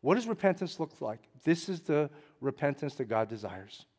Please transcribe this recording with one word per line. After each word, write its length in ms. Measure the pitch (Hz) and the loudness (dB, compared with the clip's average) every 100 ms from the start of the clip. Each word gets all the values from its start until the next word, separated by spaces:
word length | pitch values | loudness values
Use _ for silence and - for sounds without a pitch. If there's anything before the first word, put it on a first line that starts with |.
What 140 | 131 208 | 4 4
does 120 | 233 | 2
repentance 520 | 220 196 185 180 - | 2 2 2 -4 -6
look 220 | 156 - | -8 -6
like? 180 | 120 110 _ - | -8 -8 _ -4
This 260 | - 170 - | 2 2 2
is 120 | 175 | -6
the 280 | - 151 147 - - _ | 0 2 2 -4 -20 _
repentance 560 | 135 135 143 139 - - | -4 0 0 0 -6 -6
that 100 | 120 | 0
God 220 | 110 110 | 0 0
desires. 580 | 110 101 92 101 - - | -2 -8 -10 -14 -20 -20